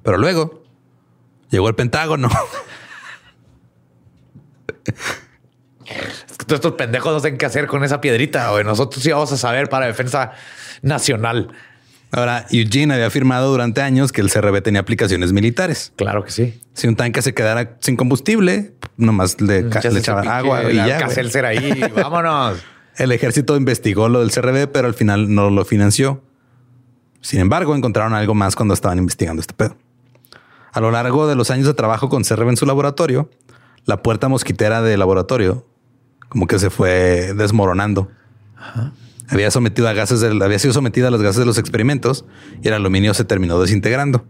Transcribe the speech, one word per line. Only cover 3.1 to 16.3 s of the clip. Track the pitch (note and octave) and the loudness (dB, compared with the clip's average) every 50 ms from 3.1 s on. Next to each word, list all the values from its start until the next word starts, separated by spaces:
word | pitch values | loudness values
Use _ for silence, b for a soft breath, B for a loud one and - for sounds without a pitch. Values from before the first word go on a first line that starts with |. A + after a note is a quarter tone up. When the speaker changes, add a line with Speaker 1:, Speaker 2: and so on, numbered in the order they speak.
| - - _ - _ _ _ _ _ _ _ _ _ _ _ _ _ _ _ _ _ _ _ _ _ - _ _ _ _ _ - - _ _ - - B B B B B B B B B _ _ _ _ _ _ _ _ - | -20 -20 _ -20 _ _ _ _ _ _ _ _ _ _ _ _ _ _ _ _ _ _ _ _ _ -20 _ _ _ _ _ -20 -20 _ _ -12 -10 B B B B B B B B B _ _ _ _ _ _ _ _ -20
Speaker 2:
Es | - - - - - - - - - - - | -14 -12 -12 -12 -12 -14 -16 -18 -20 -18 -18
que | - | -2
todos | - D3+ C#3 | -2 -2 0
estos | A#2 E3+ | 0 -2
pendejos | - - C3+ A2+ A#2 B2+ - D#3+ | -2 -2 -4 -4 -2 -2 -2 -2
no | D#3 D3+ | -2 0
saben | C3+ D#3 C#3 | -2 -2 -2
qué | A#2+ - | -2 -4
hacer | C3 - D3 D3 | -2 -2 -2 -4
con | - - C#3 C#3 | -2 -2 -2 0
esa | C#3 C#3+ C#3 | -2 -2 -2
piedrita, | - C#3+ A#2+ A2+ C#3 D3 - D3 A#2+ A2 | 0 0 0 0 0 0 -2 -4 -2 0
güey. | G#2 G#2 G#2 | 0 0 0
Nosotros | G#2 G#2+ G#2 C#3 A#2+ - C3 | 0 0 0 -2 -2 -4 -4
sí | B2 D#3+ | -2 0
vamos | D#3 C#3+ D3+ B2+ | 0 0 0 -2
a | C#3 | -2
saber | B2+ A#2+ B2 A#2+ C3 C#3+ C#3 | -4 -2 -2 -2 -2 -2 -2
para | C3 C3 C3 | -2 -2 -2
defensa | A#2+ A2 A2+ B2+ B2+ A#2+ C#3 B2+ - B B B B B B B B B B | -2 -2 -4 -6 -4 -2 -2 -4 -4 B B B B B B B B B B
nacional. | - C3+ D3+ C3+ - - B2+ G#2 A2 A2+ A#2 A#2+ F#2+ - B B B B B B B B B B B B | -2 -2 -2 0 0 -2 -2 0 -2 -2 -2 -2 -4 -6 B B B B B B B B B B B B
Speaker 1:
Ahora, | - B2 B2 A#2+ B2 A#2+ A#2 - | -4 -2 0 0 -2 -4 -4 -2
Eugene | - A#2+ A2+ G#2+ G2 C#3 D3+ D3+ C#3 | 0 0 2 2 2 2 2 2 2
había | B2+ A#2 | 2 0
afirmado | G#2+ - C#3+ C3 C3 B2+ B2+ C3 C3+ | 0 0 2 2 2 2 2 2 2
durante | C#3 B2 A#2+ A#2+ A2 C#3 | 2 2 0 0 0 0
años | C#3 C#3 C3 C3 C#3 C3 | 0 2 2 2 2 2
que | - - | 0 0
el | G2+ G2 | 0 0
C | - G#2+ | 0 2
R | G2+ G#2 | 2 2
B | G2 G2+ | 2 2
tenía | F#2+ A2+ G#2 G2 | 0 2 0 0
aplicaciones | F#2 - A#2 - A#2 G2 F#2+ F2 F2+ F2 | 0 0 -2 0 0 0 0 0 0 2
militares. | F#2+ G2+ G2+ A#2 A#2+ - F#3 F3 D3+ - - - _ | 2 2 2 2 0 0 -2 -2 -2 -6 -8 -14 _
Speaker 2:
Claro | - G#2 G2 G2+ G#2 F#2+ | -4 -4 -2 -2 -4 -6
que | - | -6